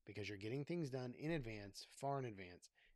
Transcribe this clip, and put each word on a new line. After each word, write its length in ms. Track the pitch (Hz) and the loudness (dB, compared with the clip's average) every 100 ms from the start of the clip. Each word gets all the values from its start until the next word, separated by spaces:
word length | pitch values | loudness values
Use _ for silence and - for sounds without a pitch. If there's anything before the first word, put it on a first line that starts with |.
because 240 | - 101 98 | -8 -4 -2
you're 100 | 101 | -2
getting 260 | 110 139 | 0 0
things 260 | 143 170 139 | 2 2 2
done 240 | 127 123 104 | 2 0 0
in 140 | 151 | 2
advance, 540 | 165 113 107 101 - - | 2 2 -2 -6 -8 -12
far 280 | - 139 139 | -2 2 4
in 60 | 123 | 2
advance, 440 | 98 90 87 - _ - | -2 -8 -10 -16 _ -20